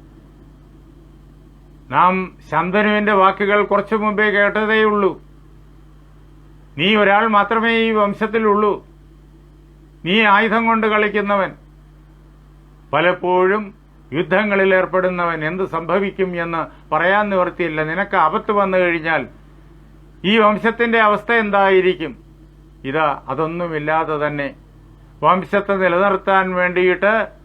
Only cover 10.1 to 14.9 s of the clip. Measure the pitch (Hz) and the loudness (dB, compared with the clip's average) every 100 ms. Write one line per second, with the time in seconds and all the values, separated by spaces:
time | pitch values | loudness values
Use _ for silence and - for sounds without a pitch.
10.1 | 208 214 202 220 220 226 226 214 214 208 | 2 4 4 2 0 0 0 0 0 0
11.1 | 208 202 202 180 - - - - - - | -2 -2 -2 -2 -8 -20 -20 -20 -20 -20
12.1 | - - - - - - - - 147 170 | -20 -20 -20 -20 -20 -20 -20 -2 2 2
13.1 | 180 175 180 185 208 202 - - - - | 0 0 2 2 0 -4 -16 -20 -20 -8
14.1 | 143 156 185 214 196 196 185 175 | -6 0 0 0 0 2 2 0